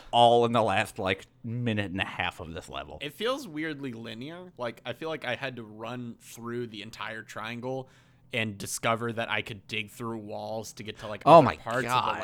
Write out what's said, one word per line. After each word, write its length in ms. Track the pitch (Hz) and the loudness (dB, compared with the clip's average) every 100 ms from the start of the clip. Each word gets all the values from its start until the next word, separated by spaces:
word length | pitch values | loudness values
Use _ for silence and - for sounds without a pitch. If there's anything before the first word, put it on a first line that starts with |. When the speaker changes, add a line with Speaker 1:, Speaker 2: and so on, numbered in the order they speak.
Speaker 1:
<sighs> 60 | - | 0
Speaker 2:
all 320 | 117 120 120 | 6 8 8
in 80 | 117 | 6
the 100 | 117 | 4
last, 360 | 107 98 104 - | 4 2 0 -2
like, 260 | 95 95 - _ | 0 0 -4 _
minute 480 | 117 120 120 107 98 | -8 -4 -2 0 -2
and 100 | 90 | -2
a 40 | |
half 340 | 95 - 90 - | -4 -2 -4 -4
of 120 | 80 | -10
this 160 | 82 - | -12 -10
level. 300 | 67 73 76 | -12 -12 -12
Speaker 1:
It 140 | 143 | -12
feels 340 | - 220 269 226 | -6 -4 -4 -6
weirdly 440 | 151 160 143 139 | -8 -6 -6 -8
linear. 580 | 113 113 110 139 175 180 147 | -10 -12 -12 -12 -14 -16 -8
Like, 220 | 120 120 123 | -8 -8 -10
I 60 | |
feel 160 | 120 160 | -8 -6
like 160 | 156 | -6
I 100 | 123 | -4
had 220 | 113 135 120 | -4 -6 -8
to 60 | |
run 500 | 107 107 113 123 120 - | -12 -12 -10 -8 -10 -12
through 480 | - - 117 120 120 | -18 -12 -8 -6 -6
the 140 | 104 | -10
entire 400 | 110 - 107 110 | -12 -10 -8 -10
triangle 680 | 113 107 110 120 127 131 127 - - _ - | -12 -10 -8 -8 -6 -8 -10 -18 -20 _ -6
and 240 | 120 110 98 | -4 -4 -4
discover 540 | 95 - 120 113 117 | -8 -2 0 0 -2
that 160 | 110 113 | -4 -2
I 120 | 107 | -4
could 240 | - 104 - | -4 -10 -8
dig 240 | 110 104 | -8 -8
through 280 | - 117 113 | -8 -8 -8
walls 540 | 104 107 107 110 107 | -8 -10 -8 -8 -8
to 80 | - | -12
get 140 | 107 - | -12 -12
to, 80 | 107 | -10
like, 140 | 104 139 | 2 10
Speaker 2:
Oh 120 | 165 | 12
Speaker 1:
other 80 | 120 | 12
Speaker 2:
my 100 | 78 | 4
Speaker 1:
parts 320 | 113 123 120 | -2 -2 2
Speaker 2:
God. 220 | 127 - | 2 2
Speaker 1:
of 60 | |
the 40 | 170 | 0